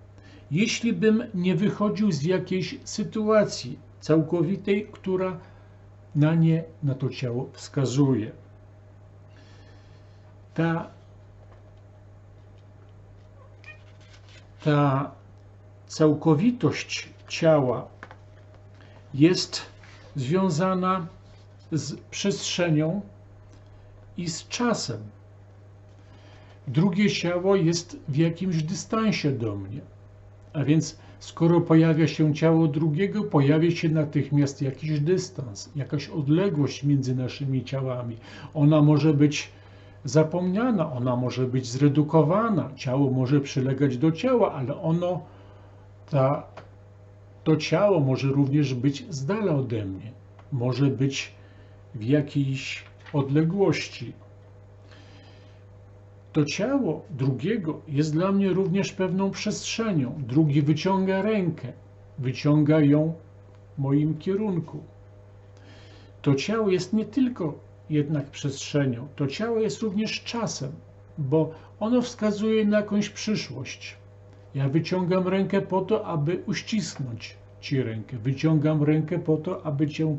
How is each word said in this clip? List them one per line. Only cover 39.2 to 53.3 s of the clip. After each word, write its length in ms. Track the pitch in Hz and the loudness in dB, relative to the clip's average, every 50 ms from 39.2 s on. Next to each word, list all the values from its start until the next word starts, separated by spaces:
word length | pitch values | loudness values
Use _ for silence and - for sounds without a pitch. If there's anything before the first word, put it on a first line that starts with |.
| 147 147 147 - - - - - - - - - - - - - - | 4 4 2 0 -6 -10 -14 -20 -20 -20 -20 -20 -20 -20 -20 -14 -8
zapomniana, 880 | 131 113 156 156 156 175 175 180 185 180 208 240 254 233 190 156 151 139 | 0 2 2 4 4 2 -2 -2 0 0 0 0 0 2 0 0 -2 -4
ona 240 | 120 120 127 123 | -2 -2 -2 0
może 300 | 120 127 127 - 123 131 | 0 -2 -2 -2 -2 -2
być 200 | 123 117 131 120 | -2 -2 -2 -4
zredukowana, 1040 | - 117 127 147 143 131 151 147 147 - 160 151 143 175 208 233 233 208 160 - - - | -4 0 2 2 4 4 4 2 4 4 4 4 4 2 2 0 0 0 -2 -2 -4 -8
ciało 340 | - - 139 123 135 143 131 | -8 -4 -2 0 2 2 2
może 300 | 123 127 131 123 147 143 | 2 0 0 2 2 0
przylegać 560 | - - - 139 127 131 135 135 147 135 123 | 0 0 -2 -2 -2 -2 0 0 0 0 0
do 160 | 123 139 160 160 | 2 0 0 0
ciała, 400 | - - 254 262 240 202 175 - | 0 0 2 2 4 2 2 0
ale 280 | 147 131 120 - 220 | -2 -6 -6 -6 -4
ono, 400 | 190 160 160 175 180 175 180 170 - - - - - - - - - - - - - - - - - - | -2 -2 0 0 0 -2 -2 -4 -6 -10 -16 -20 -20 -20 -20 -20 -20 -20 -20 -20 -20 -20 -20 -20 -10 -4
ta, 360 | - 139 131 135 143 - - - - - - - - - - - - - - - - - - - - - - | 0 2 2 2 0 -2 -6 -10 -18 -20 -20 -20 -20 -20 -20 -20 -20 -20 -20 -20 -20 -20 -20 -20 -20 -4 0
to 120 | 160 156 | 2 2
ciało 440 | 151 - - 160 165 202 208 196 170 | 2 2 0 2 4 4 4 4 4
może 280 | 143 131 131 117 131 135 | 4 2 2 2 0 2
również 460 | 135 143 143 131 135 151 147 127 131 | 2 2 2 4 4 2 2 0 0
być 320 | 123 120 143 139 - - - | 0 0 0 0 -2 -6 -10
z 160 | 175 135 135 | -8 -6 -4
dala 280 | 139 196 220 214 190 156 | -4 -2 0 0 0 0
ode 300 | 139 127 110 117 110 101 | 0 0 -2 -4 -4 -4
mnie, 280 | 95 95 92 101 110 - - - - - - - - - | -6 -8 -10 -10 -14 -16 -18 -20 -20 -20 -20 -12 -8 -4
może 340 | 127 120 127 120 117 143 | -2 -2 -2 0 2 2
być 480 | 139 120 110 135 135 - - - - - - - - - - - - - - - - - | 2 2 2 0 -2 -2 -4 -8 -10 -12 -18 -20 -20 -20 -20 -20 -20 -20 -20 -20 -16 -12
w 80 | 117 104 | -8 -2
jakiejś 840 | 113 143 151 147 147 - 147 143 135 135 135 - - - - - - - - - - - | 0 2 2 2 0 -2 -2 -2 -2 -2 -6 -8 -10 -12 -12 -14 -18 -20 -20 -14 -4 -2
odległości. 1000 | 147 131 131 | -2 0 2